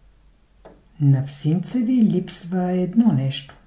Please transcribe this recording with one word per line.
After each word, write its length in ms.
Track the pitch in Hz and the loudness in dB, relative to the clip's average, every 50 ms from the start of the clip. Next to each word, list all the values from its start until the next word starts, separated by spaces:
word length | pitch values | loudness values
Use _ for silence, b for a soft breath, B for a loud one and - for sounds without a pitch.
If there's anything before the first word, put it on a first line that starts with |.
| _ _ _ _ _ _ _ _ _ _ _ _ - - - _ _ _ _ - | _ _ _ _ _ _ _ _ _ _ _ _ -20 -20 -20 _ _ _ _ 0
на 260 | 147 139 135 135 139 | 2 4 4 4 0
всинца 520 | - - - - 147 165 185 - - - 254 | -4 -10 -6 -2 -2 -2 -2 -2 -4 -4 -2
ви 240 | 233 220 254 247 | -2 0 2 2
липсва 680 | 214 180 165 180 180 - - - - 170 180 185 180 180 | 2 2 2 0 -4 -6 -10 -16 -10 -6 -4 -4 -2 -2
едно 400 | 180 180 180 175 185 226 247 220 | -2 -2 -2 0 2 2 4 4
нещо. 420 | 156 131 135 135 139 - - - - - _ | 2 2 0 -2 -4 -6 -10 -16 -20 -20 _